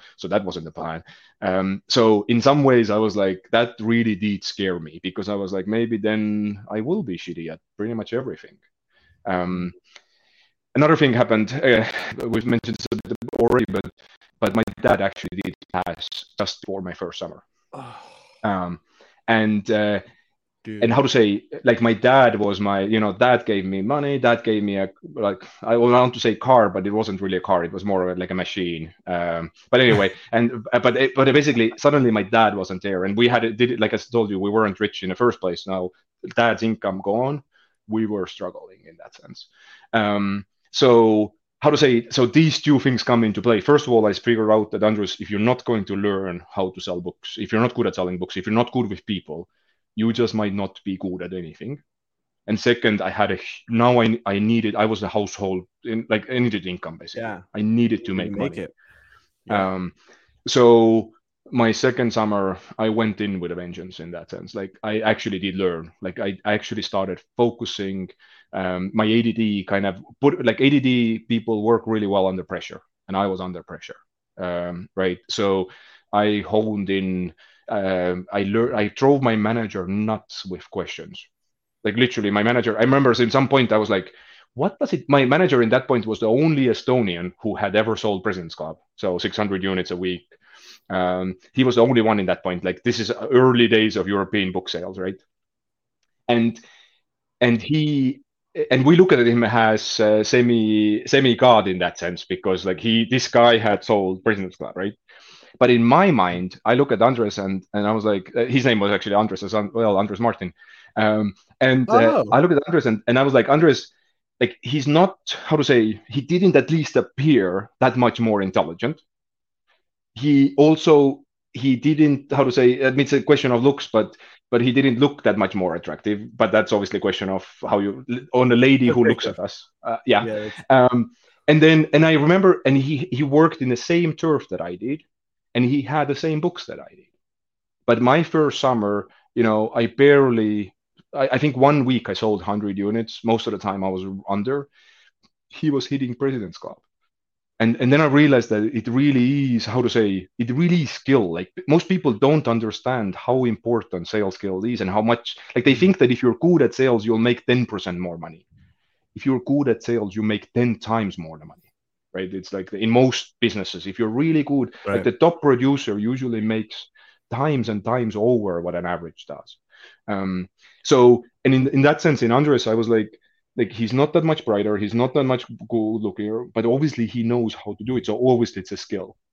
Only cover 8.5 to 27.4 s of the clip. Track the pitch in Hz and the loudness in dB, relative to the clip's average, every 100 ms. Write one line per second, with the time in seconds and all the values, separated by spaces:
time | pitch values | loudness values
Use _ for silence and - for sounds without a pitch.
8.5 | _ _ _ _ _ _ _ - 90 90 | _ _ _ _ _ _ _ -6 -4 -4
9.5 | 92 87 - _ - _ _ _ _ _ | -6 -8 -12 _ -20 _ _ _ _ _
10.5 | _ _ 131 151 156 147 120 113 110 107 | _ _ 0 2 4 2 2 2 2 0
11.5 | 131 131 113 113 - - - 120 117 120 | -2 2 2 2 -6 -12 -10 -6 -4 -2
12.5 | 117 - 107 - - - 107 123 - 117 | -4 -4 -10 -8 -8 -8 -10 -10 -2 0
13.5 | 123 - - - - _ _ _ - 107 | 2 0 -6 -10 -16 _ _ _ -6 -4
14.5 | 101 104 - 120 98 98 - - 90 - | -2 -4 -2 0 0 -2 -6 -12 -10 -10
15.5 | - - 90 90 82 - - - - 101 | -12 -10 -8 -6 -10 -12 -14 -14 -8 -8
16.5 | - - 98 90 87 87 - 85 - _ | -8 -12 -10 -10 -10 -12 -12 -14 -16 _
17.5 | _ _ 139 127 117 - - _ _ 110 | _ _ -20 -18 -20 -20 -20 _ _ -4
18.5 | 95 87 87 _ _ _ _ - 113 107 | -4 -6 -10 _ _ _ _ -2 0 2
19.5 | 104 101 107 104 101 - _ _ _ _ | 0 0 0 0 -2 -6 _ _ _ _
20.5 | _ - 107 117 120 139 131 107 101 - | _ -16 -4 0 2 2 4 2 0 -6
21.5 | - 123 113 117 107 127 135 123 101 104 | -6 0 2 2 2 4 6 4 4 -2
22.5 | 95 101 101 98 110 107 95 123 123 - | -2 -2 -2 0 0 0 0 2 2 0
23.5 | 101 92 98 101 143 143 139 123 117 113 | -4 -2 -4 -4 -2 -2 -2 0 0 0
24.5 | 107 101 98 98 - 170 - 101 95 - | -2 -2 -2 -4 -8 -18 -6 -4 -6 -12
25.5 | - 107 117 117 123 127 117 120 104 127 | -12 -2 2 4 4 4 0 -2 -2 4
26.5 | 127 104 92 95 104 107 95 95 92 | 4 4 0 -4 -4 -4 -6 -4 -4